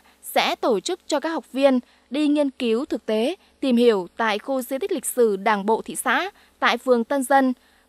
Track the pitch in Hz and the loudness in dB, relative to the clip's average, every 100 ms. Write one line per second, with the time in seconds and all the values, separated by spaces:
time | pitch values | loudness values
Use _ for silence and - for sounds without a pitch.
0 | - _ - 262 202 339 320 202 - - | -10 _ -6 -2 0 0 0 0 -2 -8
1 | - 294 311 320 - 254 277 254 - _ | -4 -4 -4 -6 -6 0 2 2 -2 _
2 | _ 262 302 294 285 - 247 220 302 277 | _ -2 0 2 0 -2 -2 -2 -2 -6
3 | - 214 240 359 _ _ 277 233 240 208 | -4 -2 -2 -4 _ _ 0 4 4 4
4 | 175 - 226 208 - 269 247 269 392 330 | -2 -4 -4 -2 -4 -6 -4 -6 -4 -4
5 | - - 226 196 202 208 196 226 - - | -2 2 2 2 0 0 0 -2 -2 -6
6 | 262 247 359 - _ _ 254 240 - 240 | -2 -2 -2 -8 _ _ -2 0 2 0
7 | 226 285 254 277 262 247 _ _ | 2 -2 2 2 2 -2 _ _